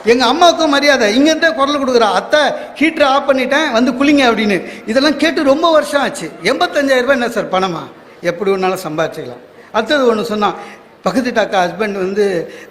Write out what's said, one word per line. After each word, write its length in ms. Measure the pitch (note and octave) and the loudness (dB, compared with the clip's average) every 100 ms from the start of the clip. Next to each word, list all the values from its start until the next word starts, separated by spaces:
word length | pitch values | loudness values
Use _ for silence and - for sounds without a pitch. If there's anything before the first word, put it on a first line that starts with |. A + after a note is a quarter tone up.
எங்க 220 | G#3 B3 A#3+ | 0 2 2
அம்மாவுக்கும் 440 | D4 F4 E4 D#4 | 4 4 4 2
மரியாதை. 460 | C#4 C#4+ C#4 G#3+ A3+ | 2 4 4 2 2
இங்க 140 | D4+ | 2
இருந்தே 240 | D#4 E4 | 2 0
குரல் 300 | C4+ C#4 D4 | 0 0 0
கொடுக்குறா, 300 | C4+ B3 G#3+ | 0 2 2
"அத்தை, 260 | F#3 F#3+ D4+ C4+ - - - | 0 0 2 2 -2 -8 -2
ஹீட்டரை 240 | D4+ D#4+ | -2 2
ஆஃப் 260 | C#4+ C#4 C#4+ | 2 2 2
பண்ணிட்டேன், 420 | C4 B3+ C#4 D#4 | 0 2 0 0
வந்து 200 | A3+ B3+ | 0 0
குளிங்க" 400 | B3 C#4+ C#4+ B3+ | 2 2 4 4
அப்படின்னு. 400 | A3 G#3+ F#3 - - - | 2 0 -2 -4 -12 -2
இதெல்லாம் 320 | A3+ D4 - | 0 0 0
கேட்டு 260 | D#4 E4+ | 0 0
ரொம்ப 280 | C#4 C#4 E4+ | 2 2 4
வருஷம் 300 | D#4 D4 C#4+ | 2 2 -2
ஆச்சு. 300 | A#3 - D#3+ - | -2 -4 -12 -6
எண்பத்தஞ்சாயிரம் 580 | E3+ D4 F4+ D4 C#4 C4 | -2 0 0 0 0 0
ரூபாய் 80 | B3 | 2
என்ன 200 | C4+ A#3+ | 0 0
சார் 200 | G#3 F3 | -4 -2
பணமா? 300 | F#3 F#3+ D#3+ C3+ - - - | -2 -2 -4 -10 -18 -20 -8
எப்படி 300 | F3 E3+ G3 | -6 -4 -2
வேணாலும் 260 | G3 F#3 F#3 E3+ | 0 0 -2 -6
சம்பாதிச்சுக்கலாம். 500 | D#3 D#3+ D#3+ B2+ B2 - - - | -4 -4 -6 -12 -14 -20 -20 -8
அடுத்தது 440 | G#3+ A3+ D4 B3+ G#3+ | -6 -2 0 2 0
ஒண்ணு 60 | |
சொன்னான், 320 | F#3 G#3 G3+ - - - - - | -2 -2 -4 -4 -12 -20 -20 -8
பக்கத்து 280 | F#3 F#3+ B3 | -4 -2 -2
வீட்டு 80 | A#3 | -2
அக்கா 240 | G3 G3+ | 0 0
ஹஸ்பண்ட் 280 | F3+ E3+ G#3+ | -2 -2 -6
வந்து 640 | G3 F#3 G3+ G3+ F3 D#3+ - - | -4 -4 0 0 -2 -6 -12 -8